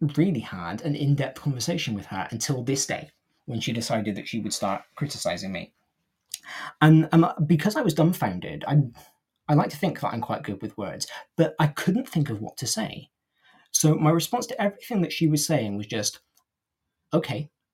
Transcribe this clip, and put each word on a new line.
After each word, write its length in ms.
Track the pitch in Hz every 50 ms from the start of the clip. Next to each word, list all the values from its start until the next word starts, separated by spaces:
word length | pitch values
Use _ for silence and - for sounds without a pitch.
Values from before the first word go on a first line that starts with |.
| 156 147 -
really 240 | 147 175 196 151 113
had 400 | - - - 90 85 85 98 -
an 140 | - 147 143
in-depth 440 | 147 147 143 143 143 131 - - -
conversation 540 | - 147 127 120 - 131 - 156 - 123 104
with 120 | 98 95
her 200 | - 98 95 87 -
until 320 | 113 113 - - 135 127
this 240 | 120 131 135 - -
day, 240 | - 90 - - - _ _ _ _ _ _ _
when 160 | - 120 110
she 120 | - 127
decided 440 | 113 117 113 - 117 110 104 107 95
that 100 | - -
she 140 | - 117 113
would 140 | 110 101 -
start 280 | - 107 98 101 - - _ -
criticizing 560 | - 147 147 - - - 87 87 - 95 95
me. 220 | 92 82 85 - _ _ _ _ _ _ _ _ _ _ _ _ - - - - - - - - - -
And, 280 | 156 156 160 156 156 -
um, 180 | 175 165 170 - - - 147
because 300 | 156 175 147 - 214 -
I 60 | 311
was 120 | 240 170 -
dumbfounded, 680 | 170 156 175 180 - 131 98 90 87 - - - - -
I, 120 | - 143 151 123 113 - - - _ _ _ _ _ _ _ _ -
I 60 | 147
like 160 | 143 - -
to 60 | -
think 240 | - - - 147 -
that 120 | - -
I'm 80 | 117 113
quite 220 | - - 107 -
good 180 | - - 98 -
with 140 | 110 104 -
words, 300 | - - 82 - - - - - - - _ _
but 180 | - 160 156 - -
I 80 | 151 147
couldn't 400 | - - - 185 185 262 - -
think 220 | - 160 139 117
of 100 | 110 101
what 160 | 110 - -
to 100 | - 127
say. 440 | - - 220 208 101 - - - - _ _ _ _ _ _ _ _ _ _ _ _
So 240 | - - - 151 156
my 160 | - 156 151
response 360 | 165 170 160 - 240 247 233
to 140 | - - -
everything 420 | 202 202 196 - - - 233 190
that 100 | 165 -
she 160 | - - 170 151
was 180 | 151 147 -
saying 300 | - 160 123 110 104 101
was 100 | 104 107
just, 340 | - 120 110 101 - - - _ _ _ _ _ _ _ _ _ _ _ _ _ _ _ _ _ _ 156
"Okay, 360 | 170 - - - 131 151 - _ _ _ _